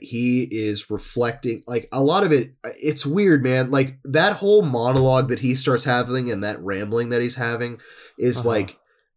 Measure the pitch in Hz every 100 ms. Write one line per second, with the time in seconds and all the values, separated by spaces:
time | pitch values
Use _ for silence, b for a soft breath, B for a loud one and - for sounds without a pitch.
0 | - 117 123 127 117 110 107 101 - 104
1 | - 120 120 123 123 113 - 123 - 127
2 | 139 185 190 143 135 _ 117 - 151 143
3 | 139 175 196 147 127 131 127 135 135 -
4 | 139 151 196 208 202 208 165 123 120 131
5 | 131 131 127 120 127 127 - 123 143 123
6 | 120 127 123 101 104 92 92 98 104 117
7 | 120 120 120 127 117 117 120 117 B B
8 | B - 123 120 117 110 95 - _ _
9 | _